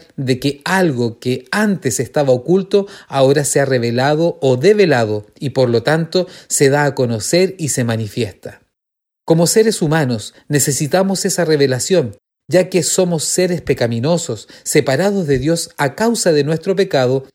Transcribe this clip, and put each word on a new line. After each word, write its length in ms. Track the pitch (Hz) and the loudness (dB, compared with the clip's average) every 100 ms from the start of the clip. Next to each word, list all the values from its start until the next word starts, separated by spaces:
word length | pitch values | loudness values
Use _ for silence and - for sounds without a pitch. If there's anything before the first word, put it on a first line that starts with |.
| - - | -10 -6
de 220 | 131 127 | -4 -2
que 220 | 135 - | -4 -4
algo 540 | - 190 180 123 120 110 | -2 0 0 0 -4 -4
que 280 | 123 123 - | -6 -6 -4
antes 480 | 196 214 180 131 - | -2 -2 -2 -4 -4
estaba 340 | 123 151 139 | -4 0 2
oculto 540 | 127 143 185 190 202 196 - - | 0 2 0 2 0 -2 -8 -6
ahora 340 | 135 135 143 | 2 2 2
se 160 | 143 147 | 0 0
ha 60 | |
revelado 720 | 135 131 117 117 139 151 170 - | 0 0 0 0 0 0 0 0
o 160 | 135 127 | 0 2
develado 680 | 165 208 185 127 110 107 - _ | 4 4 4 2 0 -2 -8 _
y 140 | 139 | -4
por 180 | 135 123 | 0 2
lo 140 | 117 | 2
tanto 460 | 117 160 165 185 180 - - | 2 0 0 -2 -4 -8 -8
se 220 | - 139 | 0 2
da 160 | 143 | 2
a 100 | 143 | 0
conocer 640 | 139 123 113 - 170 185 190 | 0 -2 -2 0 0 0 -2
y 120 | 151 | -6
se 120 | - | -2
manifiesta. 800 | 120 113 110 - 107 - - - _ _ _ _ _ _ | -2 -4 -6 -6 -6 -8 -20 -20 _ _ _ _ _ _
Como 240 | - 165 170 | 0 2 2
seres 340 | 226 220 - | 2 2 0
humanos 500 | 156 160 135 117 - - - | 0 0 0 -4 -8 -16 -4
necesitamos 800 | 147 151 131 147 180 196 185 | -2 0 -2 0 0 0 -2
esa 200 | 196 180 | -2 -2
revelación, 760 | 160 151 139 127 - 180 123 - _ _ - | 0 2 2 0 0 0 0 -6 _ _ -2
ya 220 | 170 180 | 0 2
que 160 | 185 | -2
somos 400 | 147 - 180 165 | 0 0 0 -2
seres 380 | - - 180 170 | -2 -2 0 -2
pecaminosos, 840 | - 131 117 117 135 170 - 110 - - | -4 -2 -2 -2 -2 -2 -4 -10 -14 -14
separados 640 | - 156 135 135 196 202 156 | -2 0 0 0 0 0 0
de 140 | 135 | 0
Dios 300 | 139 165 - - | 0 -2 -4 -4
a 200 | 143 - | -4 -2
causa 360 | 226 233 185 | -2 0 2
de 120 | 151 | 2
nuestro 320 | 143 160 190 190 | 0 -2 -2 -2
pecado 500 | 190 143 123 135 135 | 0 0 2 0 -4